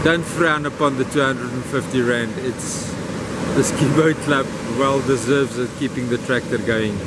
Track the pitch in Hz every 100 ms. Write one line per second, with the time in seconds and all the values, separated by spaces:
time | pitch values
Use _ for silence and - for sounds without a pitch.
0 | 147 170 160 160 165 151 147 - 147 131
1 | 131 147 135 127 123 127 - 139 - 131
2 | 120 120 113 104 127 113 - - - -
3 | - - - - - - - - 151 147
4 | 160 151 139 - - - - 117 135 139
5 | 127 131 113 139 127 117 120 - 131 131
6 | 123 120 - 123 - 120 104 110 107 101